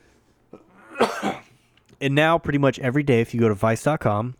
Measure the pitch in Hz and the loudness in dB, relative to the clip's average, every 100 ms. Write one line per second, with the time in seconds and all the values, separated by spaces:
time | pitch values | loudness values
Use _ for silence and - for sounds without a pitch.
0 | _ _ _ _ _ - _ _ - - | _ _ _ _ _ -20 _ _ -12 -4
1 | - - - - - _ _ _ _ - | -4 -2 -6 -8 -14 _ _ _ _ -8
2 | 135 139 156 165 160 143 139 - 127 139 | -2 2 2 2 0 0 0 0 -2 0
3 | 143 117 113 117 113 101 113 113 - 156 | 2 2 2 2 0 2 0 0 -2 -2
4 | 113 104 123 127 | -2 -2 -4 -10